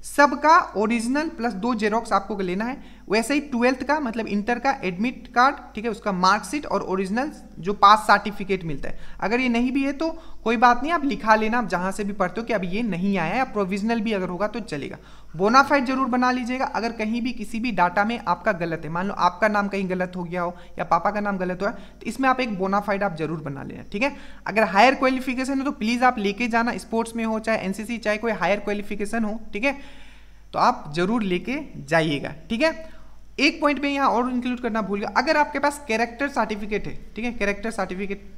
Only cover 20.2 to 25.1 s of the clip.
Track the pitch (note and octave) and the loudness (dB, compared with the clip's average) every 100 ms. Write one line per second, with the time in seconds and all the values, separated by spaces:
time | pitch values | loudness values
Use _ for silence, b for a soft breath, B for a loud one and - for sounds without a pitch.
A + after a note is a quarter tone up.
20.2 | F3 F3+ F3 F3 B - F3 E3 G3+ G#3 | -6 -4 -4 -6 B -8 0 2 2 -2
21.2 | G#3 G3 F3+ F3+ G3 C#4 B B - A3 | -2 -2 -2 -2 -4 -4 B B -10 0
22.2 | C4+ B3+ B3+ G3 F#3+ G3 G3+ G3 G3+ D#3+ | 2 2 0 0 0 0 0 0 0 -2
23.2 | D#3 E3 D3+ C#3 C3+ C3+ - G3+ C#4 - | -4 -4 -6 -8 -10 -12 -8 -2 -2 -2
24.2 | B B - G3 G#3+ F#3+ A#3+ C4+ C4 | B B -2 2 4 8 8 8 2